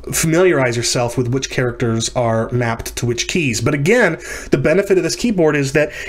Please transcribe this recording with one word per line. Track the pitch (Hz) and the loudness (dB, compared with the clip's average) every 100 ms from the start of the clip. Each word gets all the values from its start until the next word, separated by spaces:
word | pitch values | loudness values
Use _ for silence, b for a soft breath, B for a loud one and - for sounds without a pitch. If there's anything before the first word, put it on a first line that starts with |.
| - | -8
familiarize | - 165 160 185 147 127 117 | -2 2 4 4 4 2 0
yourself | 117 131 120 135 | -2 -2 -2 -2
with | 120 | -2
which | 135 135 | -2 -2
characters | - 123 117 117 113 113 127 | -2 -2 -2 -2 0 -2 -2
are | 117 113 113 | 0 0 0
mapped | 123 120 117 - - | -2 -2 -4 -8 -4
to | 120 | -4
which | 120 - | -2 -2
keys. | 190 143 104 | -2 -2 0
But | 120 | 0
again, | 147 151 247 196 156 B B B | 0 2 4 4 0 B B B
the | 156 | 0
benefit | 147 175 196 185 | 2 2 2 2
of | |
this | 165 - | 2 -2
keyboard | 240 185 156 147 | -2 2 2 2
is | 135 | 0
that | 151 147 B | 0 0 B